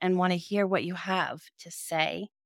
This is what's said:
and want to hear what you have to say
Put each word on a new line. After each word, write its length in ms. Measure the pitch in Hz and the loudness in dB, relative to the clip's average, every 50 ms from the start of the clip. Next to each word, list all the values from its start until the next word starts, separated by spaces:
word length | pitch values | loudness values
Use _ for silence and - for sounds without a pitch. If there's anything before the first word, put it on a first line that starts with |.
and 160 | - 185 185 | 2 2 4
want 160 | 180 180 185 180 | 4 4 4 2
to 60 | 175 | 0
hear 280 | 165 - 202 202 202 | -2 -2 0 2 2
what 180 | 185 190 160 117 | 2 2 0 0
you 100 | 175 180 | 0 -4
have 480 | 175 - 190 185 185 165 - 127 160 - - _ - | -6 -4 -2 0 0 0 -2 -4 -10 -12 -20 _ -20
to 120 | - 175 | -18 -16
say 580 | - - - - 170 160 156 - 160 170 196 208 _ _ _ | -14 -12 -8 -4 0 0 0 0 0 -4 -6 -8 _ _ _